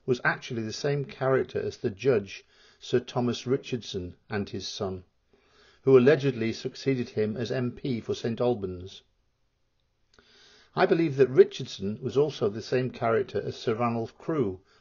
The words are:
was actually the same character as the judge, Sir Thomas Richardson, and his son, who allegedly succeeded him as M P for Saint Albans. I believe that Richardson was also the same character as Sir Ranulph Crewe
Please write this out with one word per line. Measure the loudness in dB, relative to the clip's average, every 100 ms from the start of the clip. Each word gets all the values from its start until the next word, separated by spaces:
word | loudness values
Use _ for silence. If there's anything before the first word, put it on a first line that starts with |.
| -4
was | -2 0
actually | -4 -6 -6
the | -6
same | -4 -2 -2 -4
character | -4 0 2 0 -4
as | -4 -4
the | -6
judge, | 0 2 2 0 -8 -20 _ -20 _
Sir | -2 -2
Thomas | 0 -2 -2 -2 -2
Richardson, | -4 -2 -8 -6 -8 -8 -12 -8
and | -6 -4
his | -8 -10
son, | -6 -6 -6 -12 _ _ _ _ _ _ _
who | 6 8
allegedly | 10 6 4 0 -2
succeeded | -2 -8 -6 -2 -2 -2
him | -2 -2 -2
as | -4
M | -2 -4
P | -4 -6 -4
for | -4
Saint | -4 -4 -2
Albans. | 0 0 -4 -8 -12 -16 -20 _ _ _ _ _ _ _ _ _ _ _ _ _ -20 -20 _ 0
I | 2
believe | 4 2 4
that | 6
Richardson | 8 6 2 -10 -8 -6 -6
was | -2 0
also | 0 0 -2
the | -2
same | -2 -2 -2
character | -2 0 0 0 -4
as | -6 -4
Sir | -4 -2
Ranulph | 0 -2 -6 -8
Crewe | -4 -2 -2 -4 _ _